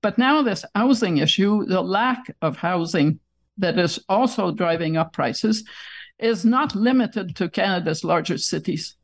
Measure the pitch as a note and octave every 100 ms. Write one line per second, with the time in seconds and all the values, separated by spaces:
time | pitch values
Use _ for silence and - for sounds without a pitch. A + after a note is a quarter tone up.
0 | G#3+ G3+ B3+ D4+ C4 F#3 - G3+ B3 A#3+
1 | G3+ D#3 D3+ - G3 G#3 - F#3 F3 G3
2 | B3 A#3+ - - D#3+ - E3+ F3+ E3 E3
3 | D3 D#3 _ _ _ - F#3 F#3 E3+ -
4 | - F#3+ B3+ A#3+ F#3+ D#3 F3 E3 E3 D#3+
5 | E3 - C3 - A3 G#3+ - - - -
6 | - _ A3+ A3 A3 B3+ D4 G3 A3+ C4
7 | A#3 - F#3 - F3 - G3 F3+ E3 D#3+
8 | E3 E3 - D#3 - D#3 D#3+ D#3 - _